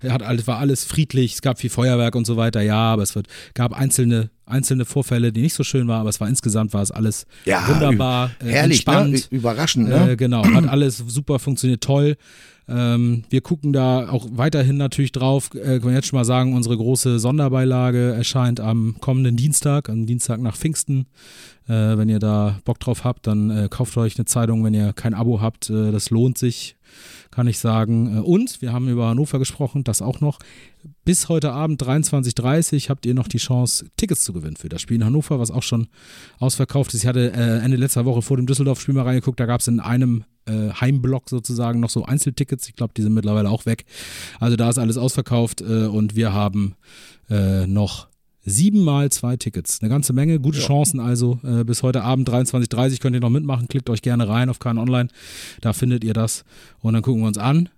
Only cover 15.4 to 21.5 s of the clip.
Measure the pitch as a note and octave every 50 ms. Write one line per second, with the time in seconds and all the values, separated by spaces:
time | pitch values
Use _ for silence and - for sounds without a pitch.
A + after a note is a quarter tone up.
15.4 | C3 - - C3 G2+ C3+ C3 B2+ A2 B2 B2 C3+ C3+ - - C3+ A#2+ A#2 B2+ B2+
16.4 | B2+ B2+ C3 B2 A#2+ A#2 B2 A2 A2+ A#2 C3 B2 - C3 A#2+ A#2 G#2+ B2 C3+ D3+
17.4 | D3 C#3 B2+ C3 C3 C3 B2+ B2+ B2+ B2+ B2 B2 B2 B2 A#2 A2 A#2 - - C3+
18.4 | B2 B2 A#2+ A#2+ G#2+ A2 A2+ A#2 A2 A2+ G#2+ - - - C3 C3 C3 B2 A#2+ A#2
19.4 | B2 D3+ D3 - - D3+ C#3+ D3 C#3 - A2 A2+ A2+ A2 A#2+ B2 - - A#2+ A2
20.4 | B2+ A#2 G#2+ - - D#3+ D#3 - - - C#3+ C3+ C3 _ _ _ - - - -
21.4 | - -